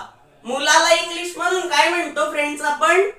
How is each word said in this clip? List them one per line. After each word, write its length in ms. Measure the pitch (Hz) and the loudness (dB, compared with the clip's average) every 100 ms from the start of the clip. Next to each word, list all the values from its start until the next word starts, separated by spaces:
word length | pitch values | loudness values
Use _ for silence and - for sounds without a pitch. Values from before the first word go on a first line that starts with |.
| - _ _ _ 226 | -6 _ _ _ -8
मुलाला 480 | 269 302 320 330 | -4 4 4 6
इंग्लिश 440 | 339 349 339 349 320 | 2 0 -8 -8 -4
मधून 300 | 359 370 349 | -2 -2 0
काय 200 | 294 320 | 2 2
म्हणतो 420 | 349 311 285 311 | 0 -4 -4 -4
फ्रेंड्स 300 | 302 294 294 | -2 -4 -4
आपण? 460 | 302 285 311 359 403 | -4 0 2 2 2